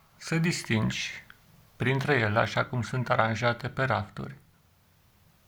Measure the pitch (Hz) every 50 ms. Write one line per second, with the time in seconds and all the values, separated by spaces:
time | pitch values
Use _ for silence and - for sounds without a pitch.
0 | _ _ _ - - - 165 165 165 170 160 - - - 117 110 113 - - -
1 | - - - - - - - _ _ - - - - _ _ - 120 123 135 135
2 | 135 147 147 127 113 107 104 113 117 110 - 127 120 - - 123 113 - - 127
3 | 120 - 127 113 110 113 113 110 123 120 120 - - - - - 135 131 110 101
4 | 95 - - - 131 - 135 - - _ _ _ _ _ _ _ _ _ _ _
5 | _ _ _ _ _ _ _ _ _